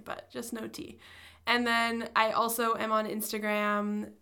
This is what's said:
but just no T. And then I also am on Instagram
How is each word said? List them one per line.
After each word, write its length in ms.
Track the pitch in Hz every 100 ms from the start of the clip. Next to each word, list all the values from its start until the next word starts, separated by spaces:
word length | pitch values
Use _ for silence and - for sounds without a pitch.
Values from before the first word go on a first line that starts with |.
| -
but 240 | - -
just 220 | 254 233
no 140 | 226 226
T. 320 | - - - - - - - -
And 180 | 240 240
then 440 | 233 233 233 220 -
I 160 | 220
also 440 | 214 226 226 226 220
am 160 | 220
on 160 | 220 214
Instagram 1040 | 220 214 220 214 214 208 208 208 208 208 -